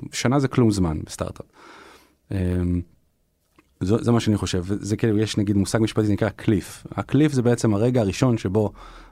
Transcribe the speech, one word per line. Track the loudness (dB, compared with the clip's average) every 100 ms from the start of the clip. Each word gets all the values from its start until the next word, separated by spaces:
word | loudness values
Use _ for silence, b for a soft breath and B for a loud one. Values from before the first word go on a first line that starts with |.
| -8
שנה | -4 0 0
זה | 2
כלום | 2 2
זמן | 4 0 -2 -8
בסטארט-אפ. | -10 -10 -10 -18 B B B B B B B _
אמ, | -4 -2 0 0 -2 -6 _ _ _ _ _ _ _ _ _
זו, | 0 0
זה | 2
מה | 2
שאני | 2 0
חושב. | 0 -4 -2
זה | -4 -4 -2
כאילו, | 0 2
יש | 0 0
נגיד | 0 2
מושג | 2 2
משפטי, | 0 2 0
זה |
נקרא | 2 0
קליף. | -2 0 0 -2 -14 -12
הקליף | -8 -2 0 2
זה | 2
בעצם | 2 2 2
הרגע | 2 2 2
הראשון | 0 2 2 2
שבו | 0 0 0 B B B B